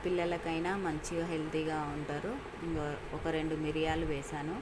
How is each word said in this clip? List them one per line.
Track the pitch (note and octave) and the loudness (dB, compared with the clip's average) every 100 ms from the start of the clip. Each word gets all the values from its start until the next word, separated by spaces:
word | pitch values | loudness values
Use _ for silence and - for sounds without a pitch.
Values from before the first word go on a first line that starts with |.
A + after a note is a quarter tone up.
పిల్లలకైనా | F3+ F3+ E3+ E3+ E3+ E3 F3 G3 | 2 2 2 0 0 0 2 2
మంచిగా | F#3+ D3+ - E3+ E3+ | 2 0 0 0 0
హెల్తీగా | E3 D#3 D#3 D#3 D#3 D3 D3+ | 0 0 0 0 0 0 -2
ఉంటారు. | D3 D3 F3 C4+ - - E3+ | -2 0 0 -2 -4 -4 -2
ఇంకో | D#3+ D3 D3 - D#3 | 0 0 -2 -2 -2
ఒక | E3 D#3+ | 0 0
రెండు | D#3 D#3 | 2 0
మిరియాలు | D#3 D#3 D#3+ D#3+ D#3+ | 0 2 2 2 0
వేసాను | D3 C#3 D3+ D3 G3 | 0 -2 -2 -2 -4